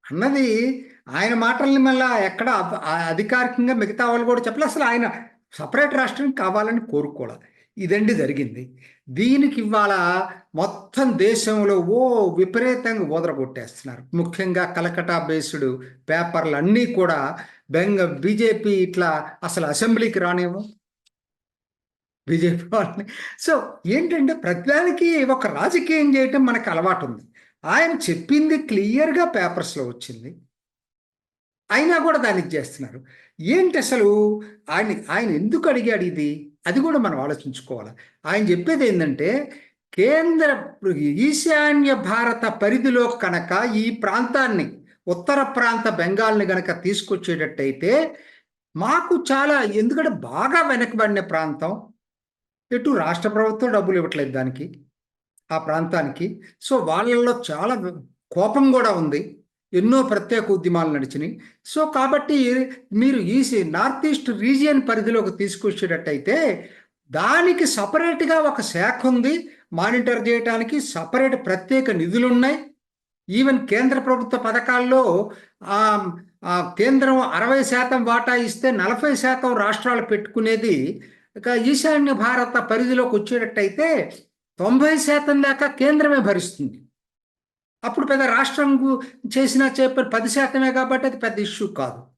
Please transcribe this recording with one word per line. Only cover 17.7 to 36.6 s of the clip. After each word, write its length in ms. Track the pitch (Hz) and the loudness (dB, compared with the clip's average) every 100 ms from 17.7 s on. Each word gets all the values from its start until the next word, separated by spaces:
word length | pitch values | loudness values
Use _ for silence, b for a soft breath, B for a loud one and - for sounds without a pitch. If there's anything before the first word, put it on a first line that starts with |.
బెంగ-, 340 | 156 196 196 | -2 0 0
బీజేపీ 680 | 175 139 175 208 226 214 214 | 0 -2 -2 2 2 2 0
ఇట్లా 680 | 196 180 185 175 156 - - | 0 0 0 0 -2 -6 -10
అసలు 240 | 170 175 151 | -8 -4 -4
అసెంబ్లీకి 520 | 147 226 220 226 185 | 0 2 2 2 0
రానివ్వం, 540 | 175 180 175 190 214 _ _ _ _ _ _ _ _ _ _ _ _ _ _ _ - | -2 0 -2 -6 -12 _ _ _ _ _ _ _ _ _ _ _ _ _ _ _ -4
బీజేపీ 400 | 165 170 170 - | 0 0 -2 -2
వాళ్ళని. 360 | 220 180 - 202 B B B - | -2 -2 -8 -12 B B B 0
So, 120 | 302 - - 170 | 0 -2 -10 -2
ఏంటంటే, 480 | 262 349 339 269 | 0 0 0 0
ప్రతిదానికి 880 | 320 175 175 269 294 359 349 339 320 | 0 -4 -4 0 2 2 2 2 2
ఒక 220 | 262 262 208 | 0 0 -2
రాజకీయం 680 | 143 196 349 294 320 294 269 | -2 0 0 0 2 4 4
చేయటం 300 | 262 277 254 | 2 2 2
మనకు 240 | 226 - | 2 -2
అలవాటు 360 | 165 180 180 139 | -2 0 -2 -4
ఉంది. 160 | 110 - b b b | -10 -16 b b b
ఆయన 340 | 156 233 330 320 - | -2 0 0 -2 -4
చెప్పింది 480 | 170 - 294 311 311 | -4 2 2 4 0
క్లియర్‌గా 680 | - 208 202 254 320 349 | 0 -2 0 2 2 2
పేపర్స్‌లో 600 | 339 220 175 175 160 147 | 0 0 -2 -4 -6 -6
వచ్చింది. 520 | 123 120 - 113 123 170 _ _ _ _ _ _ _ _ _ _ _ _ _ | -8 -10 -16 -16 -18 -20 _ _ _ _ _ _ _ _ _ _ _ _ _
అయినా 280 | 220 311 339 | 2 4 4
కూడా 200 | 320 302 | 2 2
దాన్ని 300 | 233 185 139 | 2 0 -2
చేస్తున్నారు. 520 | 151 131 - 127 127 b b b - | -6 -8 -12 -14 -14 b b b -8
ఏంటి 380 | 165 339 370 311 | 0 4 4 2
అసలు 640 | 247 254 202 214 214 214 B B - | 0 2 4 4 2 0 B B -4
ఆయన, 320 | 165 214 214 220 | -2 -2 -4 -4
ఆయన 200 | 180 233 | -4 -2
ఎందుకు 380 | 156 214 311 330 | -2 0 0 2
అడిగాడు 360 | 254 226 214 | 2 0 0
ఇది? 480 | 180 151 147 151 - _ | -2 -2 -4 -4 -14 _